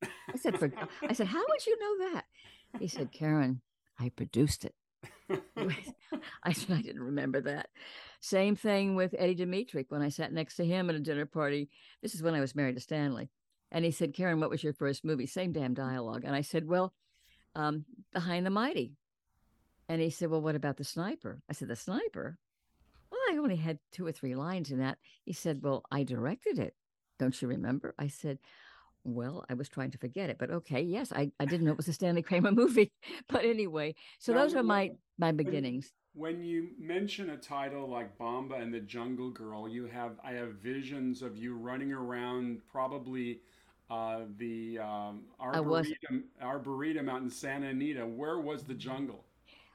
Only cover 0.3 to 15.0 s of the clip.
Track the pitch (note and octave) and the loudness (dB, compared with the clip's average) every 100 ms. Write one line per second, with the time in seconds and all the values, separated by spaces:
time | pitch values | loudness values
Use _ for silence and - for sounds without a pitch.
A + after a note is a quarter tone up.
0.3 | B3+ D#4 F#3 D3 D#3 D#3+ - D4 A#3+ F#3+ | -2 0 2 2 0 -8 -4 0 2 2
1.3 | E4 C5 D5+ A4 A4+ G#4 G4+ F#4 E4+ - | 2 2 4 4 2 2 0 0 -2 -6
2.3 | - - - _ A#3+ F3+ - B2+ - D3+ | -14 -20 -20 _ -6 -4 -2 -4 -2 4
3.3 | D#3 C3 C3 - _ _ - B2 - C#3 | 6 4 2 -4 _ _ -4 -4 -2 0
4.3 | A2+ D3 - - - _ _ - - - | 4 4 4 -6 -12 _ _ -20 -12 -4
5.3 | - - - F#3+ C#3+ - - - D4+ - | -2 -2 -2 0 -2 -6 -16 -10 -10 -8
6.3 | - E3+ E3 - E3 - C#3+ B2 C#3+ C3+ | -4 -2 0 2 0 0 -6 -4 0 0
7.3 | C3+ C3+ D3 - - - - - - - | 0 0 -4 -6 -14 -16 -16 -18 -12 0
8.3 | F#3+ G3+ G#3 A3 G3 G3 F#3 F#3 - F3+ | 4 6 4 4 4 4 4 2 4 2
9.3 | F3+ F3+ F#3+ B3 D3+ C3 D3 C#3+ D#3 D#3 | 2 0 0 0 -2 -2 0 0 0 -2
10.3 | D#3+ D3+ - E3+ F#3 F3+ D#3 D3 D3 D3 | -2 -2 0 2 4 2 2 0 0 0
11.3 | D#3+ C#3+ C#3+ C#3+ - - - A3 E3+ E3 | 0 2 2 -2 -8 -20 -8 -6 0 2
12.3 | D3+ C3+ C#3+ C3+ B2 - D#3 C#3+ A#2+ - | 4 2 2 2 0 -2 0 2 0 -6
13.3 | _ _ _ - E3 E3+ - D#3+ D3 F3+ | _ _ _ -6 2 2 2 0 2 2
14.3 | D#3+ D#3 C#3+ D3+ C#3 C#3 C#3 | 4 2 2 0 0 0 0